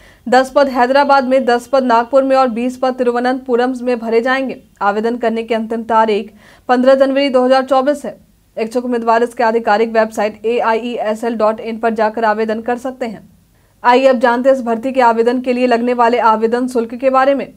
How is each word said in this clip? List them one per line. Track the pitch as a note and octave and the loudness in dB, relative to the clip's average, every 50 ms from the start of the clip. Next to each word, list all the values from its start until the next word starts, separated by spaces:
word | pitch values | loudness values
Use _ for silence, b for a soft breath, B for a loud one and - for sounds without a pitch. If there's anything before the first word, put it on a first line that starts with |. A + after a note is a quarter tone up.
| b b b b b | b b b b b
दस | A#3 A#3+ B3+ C4 C4 - | 2 2 2 2 2 2
पद | D4 C#4 C4+ | 2 2 2
हैदराबाद | B3 C4+ A#3+ B3 C4 C#4+ C#4+ C#4 C#4 C#4 B3+ | 2 0 0 2 2 2 4 4 2 2 2
में, | B3+ C4 C4+ B3 | 2 0 0 2
दस | A#3+ A#3+ A#3+ A#3+ | 2 0 0 -2
पद | - C#4 C4+ B3+ | -2 -2 0 2
नागपुर | B3 A3+ A#3 A#3+ A#3 C#4 C4+ | 2 2 2 2 2 2 2
में | C4+ C4+ C4 | 2 4 2
और | C4 C4 B3+ | 2 2 0
बीस | G#3+ A#3 B3 B3+ B3+ | 0 -2 -4 -4 -4
पद | - C4 C4 B3+ | -2 -4 -4 -2
तिरुवनंतपुरम | B3+ B3 A#3+ A#3+ A#3+ B3 B3+ C4 B3+ C4 B3+ A#3+ A#3 B3 C4 C4 A#3+ | 0 -2 0 0 0 -2 -2 -2 -4 -4 -2 -2 0 0 -2 -4 -4
में | A#3+ B3+ B3 A3+ | -4 -4 -4 -4
भरे | A3+ A3+ A3+ A#3 | -4 -2 0 0
जाएंगे। | A#3 C4 C4 C4+ C4+ A#3+ F#3+ - _ _ _ - | 0 0 -2 -2 -4 -6 -8 -12 _ _ _ -2
आवेदन | F#3+ G3+ G3+ A3 G#3+ A#3 B3 | -2 -2 -2 0 -2 -4 -4
करने | A#3+ A#3+ A3 A3+ A3+ | -2 -2 -2 -2 -4
की | A3+ A3+ A#3 | -4 -4 -4
अंतिम | A3 A3+ A3 A#3 A#3 A3 | -4 -4 -6 -6 -8 -4
तारीख | A#3 A3+ A3 A3 A3 G#3 G3+ G#3 - b b b b b b b - | 0 2 2 2 2 0 -4 -4 -8 b b b b b b b -2
पन्द्रह | B3 B3+ B3 C4 C4+ | 0 2 4 4 4
जनवरी | C4 C4+ C4+ C4 C#4 C#4+ C#4 | 4 4 2 2 0 0 2
दो | A#3+ B3+ B3+ | 2 2 2
हज़ार | B3+ C4 C4 C4 | 4 2 2 2
चौबीस | C4 C#4 C4 C4 D4 C#4+ C#4+ - | 0 0 0 0 0 -2 -4 -6
है। | G#3 - - _ _ _ _ _ _ - | -14 -14 -14 _ _ _ _ _ _ -8
इच्छुक | G3+ A3 A3+ A3+ B3 A#3+ | -8 -8 -4 -4 -6 -4
उम्मीदवार | B3 B3 A#3 A3+ A#3 A3+ A#3 | -2 -4 -2 0 2 2 2
इसके | A#3+ A#3 - - | 0 -2 -2 -2
आधिकारिक | A#3 A3 A3+ A#3 A3+ A#3 G#3 G#3+ A#3 A3+ | -2 0 0 0 0 0 0 0 0 0
वेबसाइट | A3 A3 A3 A3 A3 A3+ G#3 G#3+ G#3 - - | 0 0 0 0 -2 -4 -4 -4 -4 -6 -4
ए | A3+ A#3+ A3+ | -4 -2 0
आई | F#3+ A3+ A3+ A3 | 0 0 -2 -2
ई | A#3+ A#3+ A#3+ - | -4 -6 -6 -6
एस | F#3 G#3+ G#3+ A3 B3 | -4 -4 -4 -4 -4
एल | A#3 A#3+ | -6 -2
डॉट | A3 G#3+ G#3+ A3+ A3+ | 0 0 0 0 -2
इन | A3 A3+ A3+ A3 | -8 -10 -8 -4
पर | A#3 A#3 A3 | -4 -2 0
जाकर | A3 G#3+ G#3+ A3 A#3 A3+ | 0 -2 -2 0 0 0
आवेदन | G#3+ G#3+ G#3+ A3 A3 G#3+ A3+ | 0 0 0 -2 -4 -4 -4
कर | A3 B3 A#3+ A#3+ | -4 -6 -6 -6
सकते | B3 C4 B3+ - B3 | -6 -12 -10 -8 -10
हैं। | A3+ F#3+ E3 - - _ _ _ _ _ _ _ _ _ _ | -10 -10 -14 -18 -20 _ _ _ _ _ _ _ _ _ _
आइए | - A#3+ B3+ C4 C4+ | 2 2 4 6 6
अब | C4 B3+ A3+ | 4 4 4
जानते | B3+ A#3+ A#3+ B3+ B3+ C4+ | 2 0 0 2 2 2
हैं | C4+ | 2
इस | C4 | 2
भर्ती | A#3 A#3 A3+ A3 A#3 C4+ | 0 -4 -4 -4 -4 -4
के | B3+ C4 | 0 2
आवेदन | A#3+ A#3 A3+ A3+ A3+ A#3+ B3+ B3+ | 2 2 4 2 0 0 0 -2
के | B3+ C4 | -2 -2
लिए | B3 B3 B3+ | -2 0 2
लगने | B3+ A#3+ A#3 A#3+ B3 B3 | 2 2 0 0 -2 0
वाले | A#3+ A#3 A#3 A#3+ A#3+ | 2 2 2 2 2
आवेदन | G#3+ A3 A3 G#3+ A3+ A3 A#3+ A#3+ B3+ B3+ | 2 2 2 2 0 -2 -2 -2 -4 -2
शुल्क | - A#3 A#3 A#3 B3+ | -2 -4 -4 -4 -8
के | A#3+ C4+ C4 | -2 -2 0
बारे | C4 C4 C4 C#4 C#4 | 2 2 2 2 0
में। | B3+ G3+ - - | -2 -4 -10 -14